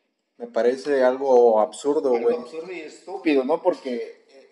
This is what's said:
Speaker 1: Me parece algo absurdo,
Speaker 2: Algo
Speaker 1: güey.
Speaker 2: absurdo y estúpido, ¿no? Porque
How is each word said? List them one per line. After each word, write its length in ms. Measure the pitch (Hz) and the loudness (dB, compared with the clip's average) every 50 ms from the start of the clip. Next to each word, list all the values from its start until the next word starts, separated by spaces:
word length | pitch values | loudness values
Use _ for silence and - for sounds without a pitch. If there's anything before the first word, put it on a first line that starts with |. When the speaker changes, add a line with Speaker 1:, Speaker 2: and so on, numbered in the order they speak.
| _ _ _ _ _ _ _ - | _ _ _ _ _ _ _ -16
Speaker 1:
Me 80 | 120 | -14
parece 560 | 117 - 117 113 120 131 135 135 147 143 135 | -8 -4 0 0 0 0 -2 -2 -2 0 2
algo 580 | 127 127 127 135 139 139 127 120 120 117 110 107 | 2 2 2 0 2 4 6 6 6 6 6 4
absurdo, 540 | 107 104 - - - 143 147 156 143 135 123 | 2 0 -2 -4 -4 -2 -2 0 0 0 0
Speaker 2:
Algo 140 | 117 117 117 | 2 2 0
Speaker 1:
güey. 80 | 123 | 0
Speaker 2:
absurdo 340 | 120 - - 160 160 165 185 | -2 -4 -10 -14 -14 -14 -12
y 100 | 185 165 | -12 -14
estúpido, 600 | 156 151 - - - 175 190 196 - 165 147 135 127 | -14 -16 -18 -20 -18 -14 -12 -6 -2 0 0 0 0
¿no? 180 | 131 160 165 | 0 -2 -2
Porque 640 | - 180 165 - - 135 123 117 113 104 - _ _ _ - - - _ | 0 -2 -2 -2 -4 -8 -8 -8 -10 -12 -14 _ _ _ -20 -20 -20 _